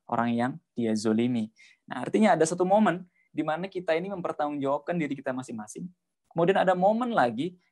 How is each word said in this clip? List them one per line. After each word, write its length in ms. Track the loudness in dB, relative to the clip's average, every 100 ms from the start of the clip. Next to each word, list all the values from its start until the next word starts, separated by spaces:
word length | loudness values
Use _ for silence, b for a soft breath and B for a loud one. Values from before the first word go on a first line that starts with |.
| -6
orang 240 | -2 0
yang 200 | 0 -2 -4 _
dia 240 | -4 -2 0
zolimi. 560 | 2 2 2 -2 -4 b b b -14
Nah, 160 | -10 -2
artinya 320 | 2 4 4
ada 80 | 2
satu 160 | 2
momen 400 | 4 4 4 0 -6 _ _ -6
di 80 |
mana 240 | -4 -4 -6
kita 320 | -6 -2 -2
ini 80 | -2 -6
mempertanggungjawabkan 800 | -6 -4 -4 -2 -2 -2 -2 -4
diri 240 | -4 -6
kita 160 | -6 -8
masing-masing. 560 | -8 -12 -12 -14 -14 -16 _ _ _
Kemudian 320 | 0 2 4
ada 80 | 4
momen 400 | 4 2 2 0
lagi 480 | 2 2 0 -6 -8 _